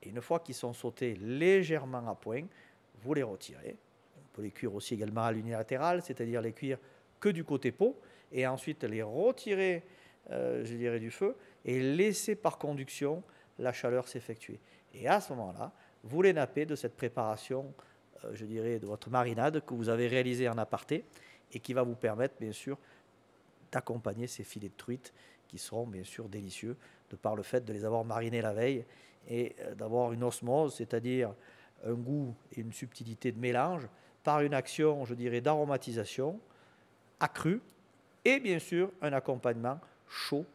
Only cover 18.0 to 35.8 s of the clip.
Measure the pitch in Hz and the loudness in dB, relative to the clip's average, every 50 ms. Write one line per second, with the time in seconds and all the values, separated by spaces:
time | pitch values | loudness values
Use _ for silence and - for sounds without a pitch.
18 | _ _ - - - 113 110 104 110 107 110 110 110 117 120 113 107 101 104 104 | _ _ -20 -16 -12 -12 -10 -8 -8 -6 -4 -2 0 0 0 -2 -2 -4 -8 -8
19 | - - 117 127 123 120 117 107 120 147 156 156 - - 127 120 113 110 113 117 | -6 0 2 2 4 4 2 2 2 2 2 0 -2 -2 -4 -2 2 2 2 4
20 | 120 120 120 127 127 127 123 120 127 120 117 117 110 - - - - - 147 165 | 4 2 4 2 2 2 2 2 2 0 2 0 -2 -2 -2 -6 -2 -2 -4 -4
21 | 240 - - - - - - - _ _ - 120 - - 127 127 127 123 117 113 | -4 -8 -20 -20 -20 -20 -20 -20 _ _ -14 -12 -8 -2 0 2 2 2 0 0
22 | - 117 107 107 123 143 - - 113 110 104 - - - 139 143 - - - - | 0 -2 0 2 0 -2 -2 -4 -8 -8 -8 -8 -6 -8 -8 -8 -10 -20 -20 -20
23 | _ _ _ _ _ _ _ _ _ _ _ _ - - - 131 - - 117 120 | _ _ _ _ _ _ _ _ _ _ _ _ -20 -4 -4 -4 -2 -2 -6 -4
24 | 117 110 98 110 117 123 - - 101 - - 110 104 98 - _ - - 120 131 | -2 -4 -4 -4 -6 -8 -6 -10 -12 -12 -10 -10 -12 -12 -12 _ -8 -6 -6 -6
25 | 131 - _ - - - - _ _ _ - 90 - - - 110 120 120 101 92 | -8 -14 _ -20 -20 -20 -20 _ _ _ -14 -12 -12 -6 -4 -4 -4 -4 -6 -10
26 | 92 - - - 117 107 98 104 101 95 90 - - 110 120 120 - - - - | -10 -12 -12 -12 -12 -10 -8 -8 -10 -8 -10 -8 -8 -8 -8 -8 -12 -20 -20 -20
27 | _ _ - 98 - 110 107 104 101 - - 127 123 113 110 104 104 110 113 117 | _ _ -18 -4 -2 -2 -2 -2 -4 0 0 0 0 0 -6 -4 -2 0 0 0
28 | 113 117 110 113 117 117 117 117 110 110 104 107 117 131 139 123 110 - - - | 0 0 0 0 0 0 0 0 0 2 2 2 2 2 2 0 -2 -6 -14 -20
29 | - - - _ - - 117 117 120 - - - - - 104 98 107 110 110 120 | -20 -20 -20 _ -10 -4 0 0 0 0 -2 -6 -8 -8 -8 -6 -4 0 2 4
30 | 123 120 117 117 120 123 113 - - 120 123 147 160 147 123 - 117 113 - 117 | 4 4 2 0 0 0 -2 -2 -2 2 4 4 4 2 0 -4 -6 0 0 0
31 | 113 123 127 127 123 110 101 - - - - - - - _ - - 110 117 120 | 0 2 2 2 2 0 0 -8 -16 -20 -20 -20 -20 -20 _ -10 -4 -2 -2 -2
32 | 120 123 143 147 143 127 117 - - - - - 113 113 110 - - 123 - - | -2 -2 0 0 0 -2 -4 -8 -12 -14 -10 -8 -8 -8 -6 -8 -10 -12 -10 -12
33 | 120 117 113 - - 131 113 110 120 123 123 123 131 165 185 170 131 107 - - | -10 -10 -10 -4 -2 -2 -2 0 0 2 2 4 2 2 0 -4 -6 -10 -14 -18
34 | - - - _ _ - 147 151 147 147 143 135 127 - - - 156 156 151 143 | -20 -20 -20 _ _ 4 4 4 4 4 2 2 0 -2 0 4 6 6 6 4
35 | 135 117 120 120 120 123 120 120 120 147 156 151 151 147 139 131 | 0 -4 -4 -2 -2 0 0 2 4 4 4 4 4 2 2 -2